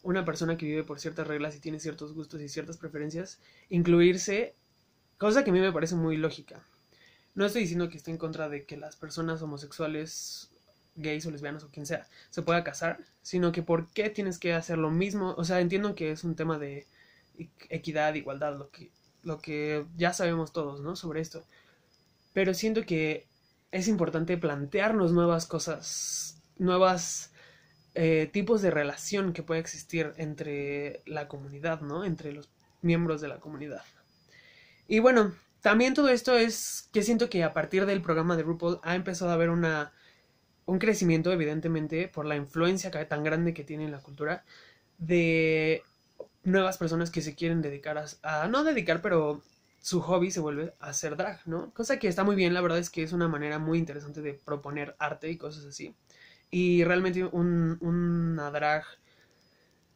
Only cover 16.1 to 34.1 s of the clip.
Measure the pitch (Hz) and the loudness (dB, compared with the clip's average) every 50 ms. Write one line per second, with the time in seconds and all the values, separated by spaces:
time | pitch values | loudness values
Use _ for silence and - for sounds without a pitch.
16.1 | 156 160 - 170 160 165 160 160 160 151 147 139 139 143 139 _ _ _ _ _ | -4 -4 -4 -4 -4 -2 -2 -2 -2 -2 -4 -8 -10 -12 -14 _ _ _ _ _
17.1 | _ _ _ _ _ - 175 165 _ _ - - 165 160 - 165 151 151 151 151 | _ _ _ _ _ -18 -18 -18 _ _ -12 -10 -10 -8 -6 -4 -2 0 0 0
18.1 | 151 156 143 139 135 139 151 147 143 143 143 - - - - - _ _ _ _ | 0 -2 -6 -8 -6 -4 -4 -6 -6 -8 -12 -16 -18 -20 -20 -20 _ _ _ _
19.1 | _ _ - 175 160 147 - 160 151 147 151 151 151 151 147 165 170 165 170 175 | _ _ -10 -8 -8 -8 -8 -8 -6 -4 -2 -2 -2 -4 -6 -8 -4 0 0 0
20.1 | 175 - 196 170 170 165 160 156 - 170 151 143 139 143 143 156 185 185 - 170 | 0 0 0 0 0 0 -2 -2 -4 -4 -4 -4 -6 -8 -8 -8 -8 -8 -8 -6
21.1 | 151 156 160 160 - 165 165 _ _ _ _ _ _ _ _ _ _ _ _ _ | -6 -6 -6 -6 -10 -14 -18 _ _ _ _ _ _ _ _ _ _ _ _ _
22.1 | _ _ _ _ _ 196 196 185 190 180 - 220 220 226 220 - 175 160 156 156 | _ _ _ _ _ 2 2 2 2 0 0 0 0 0 0 0 0 0 2 0
23.1 | 156 - - _ _ _ _ _ _ _ _ _ - 185 180 214 220 185 165 147 | -2 -4 -8 _ _ _ _ _ _ _ _ _ -4 -2 2 2 2 2 2 0
24.1 | 147 160 165 165 180 170 175 160 143 143 143 139 - 196 196 214 220 214 185 170 | 0 0 0 0 0 0 0 -2 -2 -2 -4 -2 0 2 2 2 4 4 4 6
25.1 | 170 175 170 170 170 165 165 - - 160 - - 156 - - - - - - - | 6 6 6 6 4 2 0 -2 -4 -4 -4 -4 -6 -6 -8 -8 -8 -6 -6 -6
26.1 | - - - - - - _ _ _ - 185 180 180 180 190 185 185 175 170 - | -6 -6 -8 -10 -12 -18 _ _ _ -2 0 2 4 6 6 6 4 2 -2 -6
27.1 | - - - - _ - - - - _ _ _ _ _ _ _ _ - 165 160 | -8 -8 -10 -14 _ -20 -20 -20 -20 _ _ _ _ _ _ _ _ 2 4 4
28.1 | 160 156 156 156 - 202 196 180 233 214 196 180 156 156 147 143 139 - - - | 4 4 2 2 0 -2 2 2 2 4 4 4 2 2 0 -2 -4 -6 -6 -4
29.1 | 208 202 196 185 170 165 156 - 165 165 165 165 - - - - - 165 156 151 | -2 0 0 0 -2 -4 -4 -4 -4 -4 -4 -6 -10 -14 -12 -6 -4 -2 -2 -4
30.1 | 151 - 160 151 151 143 156 151 143 143 143 143 143 143 143 143 - - - - | -4 -8 -8 -8 -8 -8 -8 -6 -6 -6 -6 -6 -6 -6 -6 -8 -10 -12 -12 -10
31.1 | 156 151 147 143 - 143 135 139 143 143 147 165 160 151 151 143 143 170 196 190 | -8 -8 -8 -8 -12 -14 -14 -14 -12 -8 -4 -4 -4 -4 -6 -6 -6 -4 -4 -4
32.1 | 165 - 156 147 143 147 143 - _ _ _ _ _ _ - 170 170 170 170 165 | -4 -4 -6 -10 -12 -12 -14 -20 _ _ _ _ _ _ 2 2 2 4 2 0
33.1 | 160 147 151 139 131 - - 156 151 135 147 147 127 - - - _ _ _ _ | -2 -2 -4 -8 -10 -12 -12 -14 -12 -12 -12 -12 -12 -14 -14 -18 _ _ _ _